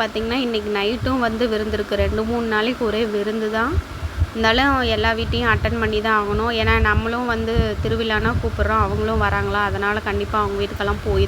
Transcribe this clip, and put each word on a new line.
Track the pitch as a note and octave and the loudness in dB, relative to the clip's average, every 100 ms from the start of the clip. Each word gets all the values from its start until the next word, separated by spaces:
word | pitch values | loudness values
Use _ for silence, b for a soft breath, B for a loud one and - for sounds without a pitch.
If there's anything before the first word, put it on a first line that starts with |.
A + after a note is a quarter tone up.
பார்த்தீங்கன்னா | A3+ G#3+ A3+ B3 A#3+ | -2 -2 -2 -2 0
இன்னைக்கு | G#3+ G#3 G#3 | -2 -2 0
நைட்டும் | G3+ A#3+ B3+ C4 A#3 | 0 0 0 0 0
வந்து | A3 B3 G#3+ | 0 0 0
விருந்து | G#3+ G#3 | -2 -2
இருக்கு. | G#3 G3+ G3 | -2 0 0
ரெண்டு, | G#3 A3 | 0 0
மூணு | A#3+ A3+ G#3+ | -2 0 0
நாளைக்கு | A3 B3 A3+ | 0 0 0
ஒரே | G#3+ A3+ G#3 | 0 0 0
விருந்து | G3+ A3 G#3+ A3 | -2 -2 -2 -2
தான். | A#3+ - - - - - - | 0 -2 -4 -6 -6 -2 -2
இருந்தாலும் | A3+ A3 A#3+ C#4 C4+ A#3+ | 2 2 4 4 2 2
எல்லா | A3 A3 A3+ | 2 0 0
வீட்டையும் | A3+ A#3 A#3+ | 0 0 2
அட்டெண்ட் | A3 A3 A#3 | 2 0 0
பண்ணி | A3 G#3+ A3 | 0 0 2
தான் | G#3+ | 2
ஆகணும். | G3+ G#3 A#3 A3+ | 2 0 0 0
ஏன்னா | A3 A3+ G#3+ | 2 2 4
நம்மளும் | G#3 A3+ A#3+ B3 | 2 0 -2 -2
வந்து | A3+ A3+ A#3 A3+ G3+ | -2 0 0 0 0
திருவிழான்னா | A3+ A3 A3+ G#3+ A3 A#3+ | -2 0 0 0 0 0
கூப்பிட்றோம், | A#3 A3 G3+ A3 G3+ | -2 0 2 2 2
அவங்களும் | G3+ G#3+ A3 G3+ | 0 0 2 2
வராங்களா, | G3+ G3+ G3+ G3+ | 0 0 0 0
அதனால | G3 G3+ G#3+ G#3+ | 0 0 -2 -2
கண்டிப்பா | G3+ G3+ G#3+ | -2 -2 -2
அவங்க | G3+ G3+ | 0 -2
வீட்டுக்கெல்லாம் | G3+ - G3+ G#3 | -2 -2 -2 -2
போய் | G#3+ G3 | 0 2